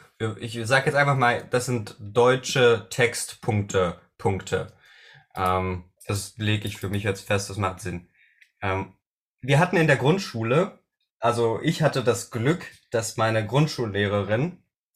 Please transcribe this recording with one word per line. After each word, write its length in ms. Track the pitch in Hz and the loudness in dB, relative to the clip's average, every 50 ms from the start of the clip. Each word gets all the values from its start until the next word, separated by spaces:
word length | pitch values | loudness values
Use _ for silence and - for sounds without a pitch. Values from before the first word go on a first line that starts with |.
| - _ _ - | -20 _ _ -6
wir, 180 | 113 107 104 - | -6 -6 -6 -6
ich 220 | - 117 110 117 113 | -10 -10 -8 -6 -2
sag 200 | 107 135 135 135 | 2 2 2 2
jetzt 100 | 151 143 | 2 2
einfach 200 | 143 143 143 139 | 2 2 2 2
mal, 320 | 135 127 120 120 107 - - | 2 2 2 2 0 -4 -2
das 160 | - 127 - | -2 -2 0
sind 300 | - 123 117 104 - - - | 0 -4 -4 -4 -8 -14 -16
deutsche 880 | 104 101 101 120 120 127 131 127 - - - 139 123 120 117 107 101 - | -12 -4 2 4 6 6 6 2 0 -2 0 4 4 6 4 4 0 -6
Textpunkte, 1120 | - - 123 113 - - - - - - - - 110 104 101 101 - 95 92 87 85 - _ _ _ - | -2 0 0 0 0 -2 -8 -10 -12 -10 -4 -2 0 0 0 0 0 0 0 0 -2 -8 _ _ _ -4
Punkte. 560 | - 104 98 92 - - 98 92 92 - - _ _ _ - - - - - - _ _ - | -2 -2 -2 -2 -4 -4 -4 -4 -4 -6 -14 _ _ _ -20 -20 -20 -20 -20 -20 _ _ -8
Ähm, 520 | - 95 90 92 92 92 92 92 90 87 _ _ _ - - | -4 -2 0 0 0 0 -2 -4 -6 -8 _ _ _ -6 -6
das 300 | 107 98 - - - - | -4 -4 -4 -8 -8 -4
lege 300 | 107 104 107 107 107 104 | -2 0 0 0 -2 -6
ich 100 | 101 - | -10 -8
für 120 | - 92 | -8 -6
mich 140 | 98 101 101 | -4 -4 -2
jetzt 220 | 107 95 - - | -2 -4 -4 -2
fest, 240 | - 104 98 - - | -2 -2 -2 -2 -4
das 80 | 98 98 | -6 -4
macht 220 | 101 92 90 - | -4 -4 -4 -4
Sinn. 300 | - 90 87 87 - _ _ _ _ _ _ _ _ _ _ - | -8 -8 -8 -8 -10 _ _ _ _ _ _ _ _ _ _ -8
Ähm, 320 | - 98 92 95 95 - - _ _ _ _ _ _ _ _ _ | -4 -4 -2 -2 -4 -8 -12 _ _ _ _ _ _ _ _ _
wir 200 | - 123 139 143 | -2 2 4 4
hatten 180 | 180 180 202 180 | 4 4 4 2
in 100 | 160 151 | 4 4
der 80 | 143 | 4
Grundschule, 840 | 117 120 139 170 196 - - - 120 110 113 123 156 185 202 - _ _ _ _ _ _ _ _ - | 4 4 2 2 2 0 -6 -6 -4 -2 2 2 2 2 0 -4 _ _ _ _ _ _ _ _ -4
also 400 | - 117 113 113 117 113 113 - - | -2 0 2 2 2 0 0 0 -2
ich 180 | 147 170 - | -2 0 2
hatte 220 | 160 139 - 139 113 | 0 0 0 0 0
das 280 | 123 113 110 - - | 0 0 0 -2 -8
Glück, 340 | - 117 113 135 175 180 - - - - _ _ | -6 -2 0 0 0 -2 -4 -14 -18 -20 _ _
dass 240 | - 113 110 - - - | -4 -4 -4 -4 -4 -2
meine 280 | 110 110 110 110 107 101 | 0 0 2 0 0 2
Grundschullehrerin, 1120 | 113 139 156 147 - - 123 110 98 101 104 101 101 104 98 95 107 117 143 180 180 - _ _ _ _ _ _ _ | 2 2 2 2 0 -4 -4 -2 0 0 0 2 2 0 0 0 0 0 0 -2 -4 -8 _ _ _ _ _ _ _